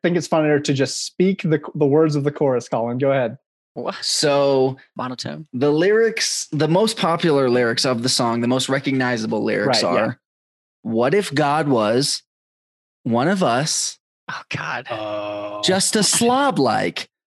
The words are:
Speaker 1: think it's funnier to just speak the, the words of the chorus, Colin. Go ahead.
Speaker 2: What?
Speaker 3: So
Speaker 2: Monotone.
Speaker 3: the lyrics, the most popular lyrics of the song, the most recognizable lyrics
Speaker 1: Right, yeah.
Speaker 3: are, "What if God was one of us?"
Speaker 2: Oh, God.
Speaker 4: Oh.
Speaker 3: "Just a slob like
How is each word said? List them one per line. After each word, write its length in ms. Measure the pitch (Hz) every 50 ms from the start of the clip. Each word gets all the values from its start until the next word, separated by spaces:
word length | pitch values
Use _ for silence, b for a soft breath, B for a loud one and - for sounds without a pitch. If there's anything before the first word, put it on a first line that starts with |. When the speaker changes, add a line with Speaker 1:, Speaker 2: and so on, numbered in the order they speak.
| -
Speaker 1:
think 140 | 170 175
it's 100 | 170 151
funnier 340 | - 175 160 156 151 151 143
to 120 | 147 - 139
just 300 | 131 135 131 - - -
speak 380 | - _ - 180 196 190 - -
the, 180 | 160 160 151 - - -
the 120 | 147 151
words 280 | 135 143 156 160 160 147
of 80 | 147 135
the 80 | 147 143
chorus, 360 | - 151 135 127 120 - -
Colin. 300 | 147 113 117 120 120 127
Go 120 | 139 139
ahead. 280 | 139 139 123 110 123 - _ _ _ _ _ _ -
Speaker 2:
What? 220 | - - - 196 - -
Speaker 3:
So 760 | - - - - 147 143 143 139 139 139 131 131 135 131 b b b b
Speaker 2:
Monotone. 500 | - 123 127 127 - - 143 147 156 156 _ -
Speaker 3:
the 180 | 120 135 147
lyrics, 800 | 147 156 175 196 214 220 226 220 220 - - - - - - - 156
the 160 | 143 156 151
most 280 | 165 190 220 220 -
popular 540 | - 185 165 170 165 - 165 147 139 135 123
lyrics 340 | 120 123 120 117 117 - -
of 180 | 131 127 113 117
the 60 | 127
song, 320 | - - 123 117 117 117
the 80 | 120 120
most 200 | 127 131 - -
recognizable 760 | 135 139 135 143 135 131 127 123 123 110 110 110 113 107 113
lyrics 380 | 110 107 101 104 139 123 110 -
Speaker 1:
Right, 100 | 87 87
yeah. 60 | 98
Speaker 3:
are, 200 | 110 123 127 - _ _ _ _ _ _ _ _ _ _ _ _ -
"What 300 | 113 113 113 120 139 185
if 200 | 208 190 - 147
God 340 | 143 151 143 147 156 156 147
was 540 | 131 113 107 104 117 131 143 - - - - _ _ _ _ _ _ _ _ _ _ _ _ _ _ _ -
one 260 | 123 113 120 135 175
of 140 | 208 190 180
us?" 560 | 127 117 127 156 160 - - - - - _ _ _ _ _ _ -
Speaker 2:
Oh, 120 | - - - -
God. 360 | - - 156 160 139 120 131 -
Speaker 4:
Oh. 680 | 113 110 107 107 107 104 104 104 104 104 104 101 101 104 -
Speaker 3:
"Just 340 | - 185 196 - - -
a 60 | 220 202
slob 560 | - - - 240 233 247 277 285 269 185 156
like 500 | 135 117 107 104 98 87 - - - - _ _ _ _ _ _